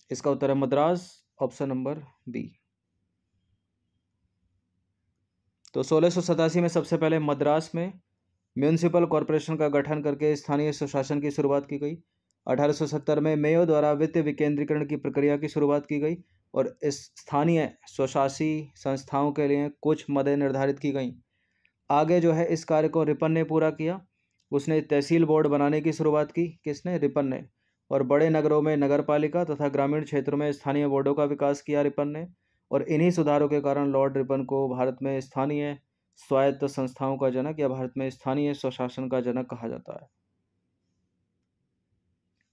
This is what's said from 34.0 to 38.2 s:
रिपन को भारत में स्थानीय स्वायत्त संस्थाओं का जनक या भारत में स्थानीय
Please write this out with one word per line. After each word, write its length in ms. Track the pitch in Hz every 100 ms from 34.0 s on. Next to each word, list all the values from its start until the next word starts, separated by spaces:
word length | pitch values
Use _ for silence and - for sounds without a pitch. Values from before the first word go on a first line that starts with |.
| 139 135
रिपन 280 | 131 135
को 240 | 131 135 135
भारत 280 | 127 131 127
में 180 | 135 135
स्थानीय 580 | 135 135 139 147 147 143 _ _ _ _
स्वायत्त 480 | - 135 139 139
संस्थाओं 540 | 139 139 131 - 135 135
का 120 | 135
जनक 300 | 127 143 156
या 80 | 139
भारत 240 | 131 127 135
में 140 | 135
स्थानीय 440 | 131